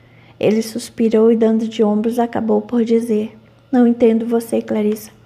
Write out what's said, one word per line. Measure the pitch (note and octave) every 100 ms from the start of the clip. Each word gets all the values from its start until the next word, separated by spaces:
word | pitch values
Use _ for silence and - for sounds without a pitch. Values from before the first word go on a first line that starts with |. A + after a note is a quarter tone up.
| _ _ - -
Ele | F3 A3
suspirou | A3 A#3+ - - A3+ A3 A3+
e, | A3+
dando | A3+ A3 A3
de | -
ombros, | G#3 G#3 A3+ A#3+
acabou | A#3 - A3 G#3
por | G#3+ B3
dizer: | A3+ A3+ A#3+ G#3+ A3 - - _ -
"Não | B3+ A#3+
entendo | A#3 A3+ A3+ A#3
você, | A#3 A3+ A#3
Clarissa. | A3+ A3 G#3 G#3+ - -